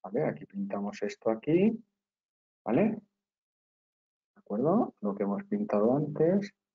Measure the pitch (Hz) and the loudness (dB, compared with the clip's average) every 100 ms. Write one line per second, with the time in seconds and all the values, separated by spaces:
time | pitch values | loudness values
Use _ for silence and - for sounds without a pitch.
0 | 95 117 156 - - 98 98 101 101 - | -4 -2 -2 -4 -10 -8 -6 -4 -6 -6
1 | 104 - 113 110 - 170 214 226 - _ | -8 -4 -2 -2 0 4 2 0 -12 _
2 | _ _ _ _ _ _ - 127 214 - | _ _ _ _ _ _ -2 2 2 0
3 | _ _ _ _ _ _ _ _ _ _ | _ _ _ _ _ _ _ _ _ _
4 | _ _ _ _ _ 104 143 208 - _ | _ _ _ _ _ 0 2 2 0 _
5 | 101 101 101 101 - 104 107 104 110 139 | -6 -2 -2 -2 -4 -4 0 2 4 2
6 | 151 147 160 196 202 _ _ | 0 0 2 2 -2 _ _